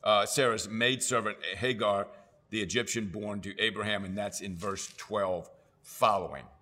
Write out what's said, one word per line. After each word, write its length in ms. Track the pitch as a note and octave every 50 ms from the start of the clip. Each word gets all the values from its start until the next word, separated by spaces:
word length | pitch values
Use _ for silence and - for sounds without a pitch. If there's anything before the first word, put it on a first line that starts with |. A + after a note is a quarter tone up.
| -
uh, 220 | G#2 G#2+ G#2 G2+
Sarah's 420 | A2 - - C3+ B2 A2+ A2 G2+ G2+
maidservant 680 | A2 A2 A#2+ B2 C3 B2+ - - B2 A#2 G#2 G#2+ G2+ - D2+ E2 F#2
Hagar, 500 | G2 - B2+ C3 G#2 A2+ G#2 G2+ G2 G2+ - - - - _ _ _ _ _
the 100 | - A2
Egyptian 460 | G#2 E2+ F2 A#2+ A#2 - - A#2 G#2+
born 340 | G2 E2 G#2+ G#2 G#2 G#2 G2+
to 180 | E2+ G2+ G2 -
Abraham, 460 | G#2 A2+ G2 G#2 G#2 G#2+ G#2 G2 G2
and 100 | F#2+ F#2+
that's 280 | G#2 G2+ G2+ - -
in 160 | F#2 G2+ F#2 E2+
verse 340 | G#2 G2+ F#2+ F#2 - - - -
twelve 500 | - - G#2 G#2 G2 F#2 F#2 E2+ E2+ - - - _ _ _ _
following. 640 | _ - - - B2 A2 G#2 G2 F2+ D2+ D2 C2+ A#1+ - - _